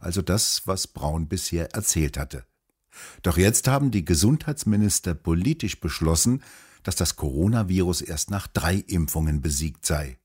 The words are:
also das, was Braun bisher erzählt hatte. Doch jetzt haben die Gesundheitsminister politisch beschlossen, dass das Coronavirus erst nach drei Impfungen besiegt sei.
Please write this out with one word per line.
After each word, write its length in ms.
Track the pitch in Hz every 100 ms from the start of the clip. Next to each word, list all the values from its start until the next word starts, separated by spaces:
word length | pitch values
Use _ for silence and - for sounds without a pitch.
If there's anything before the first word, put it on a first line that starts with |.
also 200 | 92 87
das, 420 | 87 98 - - -
was 220 | 95 -
Braun 420 | - 73 80 78
bisher 440 | 92 - 85 85
erzählt 440 | - - - 73 71
hatte. 260 | 67 67 - _ _ _ _ - - -
Doch 160 | - 82
jetzt 300 | 95 113 -
haben 240 | 139 139
die 140 | 110 80
Gesundheitsminister 1080 | 85 98 156 - 147 - 104 104 - -
politisch 680 | 80 - 85 104 160 104 -
beschlossen, 640 | 85 - 80 82 120 131 - - - _
dass 120 | - -
das 200 | 170 -
Coronavirus 840 | 76 67 95 120 95 92 90 87
erst 300 | 73 82 -
nach 160 | 101 -
drei 280 | - 85 95 -
Impfungen 540 | 90 78 - 78 76
besiegt 440 | 73 69 78 - -
sei. 320 | 76 71 64